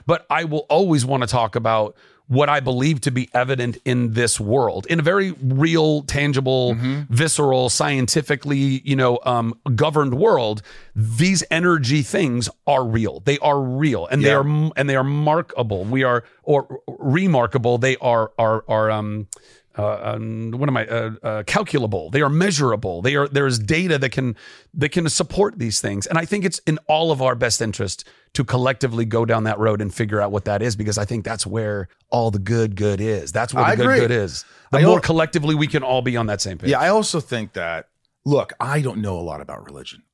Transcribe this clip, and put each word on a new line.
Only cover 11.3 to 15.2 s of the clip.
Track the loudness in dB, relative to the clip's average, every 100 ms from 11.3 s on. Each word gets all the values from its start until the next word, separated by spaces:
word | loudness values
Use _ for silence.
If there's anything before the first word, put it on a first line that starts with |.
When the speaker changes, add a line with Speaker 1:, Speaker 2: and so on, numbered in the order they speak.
| 2 0
Speaker 1:
energy | 0 2 2 2 0
things | 0 0 0 0 -4 -4 0
are | 0 2
real. | 0 -2 -2
They | -2 0
are | 2 2
real, | 0 0 0 0 0
and | 2
they | 4
Speaker 2:
Yeah. | 4
Speaker 1:
are | 2
m-, | 0 0 0
and | 0
they | 0
are |
markable. | 0 0